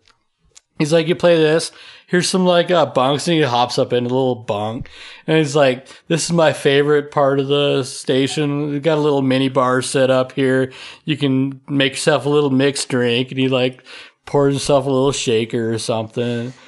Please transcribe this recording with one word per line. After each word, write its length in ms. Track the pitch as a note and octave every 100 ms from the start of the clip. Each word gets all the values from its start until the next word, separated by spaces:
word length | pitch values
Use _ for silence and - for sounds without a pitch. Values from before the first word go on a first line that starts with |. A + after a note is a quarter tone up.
| _ _ _ _ _ - _ -
He's 140 | D3+
like, 140 | E3 D#3
"You 80 | E3+
play 200 | F3 E3+
this. 340 | D#3 D#3+ - - - - -
Here's 200 | F3+ -
some, 160 | F#3+ F3+
like, 260 | F3 E3+
uh, 140 | F3 C#3
bunks," 400 | C3 B2+ C#3+ E3+
and 80 | E3
he 60 |
hops 340 | C#3+ A#2+ B2 -
up 140 | A#2
in 120 | B2 A#2+
a 20 |
little 260 | B2+ C3 A#2
bunk. 540 | A2+ G#2 G#2+ A#2+ - - - - -
And 100 | D#3+
he's 180 | D3+ D3+
like, 320 | C#3 D#3+ - - -
"This 160 | E3 -
is 60 |
my 220 | E3+ D#3
favorite 580 | C3 D3+ C#3 D3 D3 C#3+
part 280 | D#3 C#3 C#3
of 80 | C3+
the 340 | C#3+ C#3+ C#3
station. 880 | B2+ - - C3 C3+ - D3 C#3+ D3
We've 120 | C#3+
got 160 | D#3 D#3
a 40 |
little 200 | D3+ C#3
mini 280 | C3+ C3 C3+
bar 320 | C3+ B2+ B2+
set 280 | B2+ C#3+ C3
up 220 | C3 B2+
here. 400 | - C3 C3 C3 - - - -
You 120 | C#3
can 420 | C#3 C3 C3+ C3+ -
make 240 | C#3 C#3
yourself 320 | - - C#3+ C3+
a 40 |
little 200 | D3 D3
mixed 380 | C3 C#3 C#3 -
drink." 400 | B2+ A#2+ A#2+ B2+
And 80 | C3
he, 100 | C3
like, 340 | B2+ B2+ B2+ - - - _ -
pours 280 | D3 C#3+
himself 320 | C#3 - C#3+ C3
a 40 |
little 220 | C3 C#3
shaker 600 | C3+ - A2+ A#2 B2 A2+
or 40 | A2+
something. 760 | - A2+ A2 - A#2+ A#2+ A#2+ -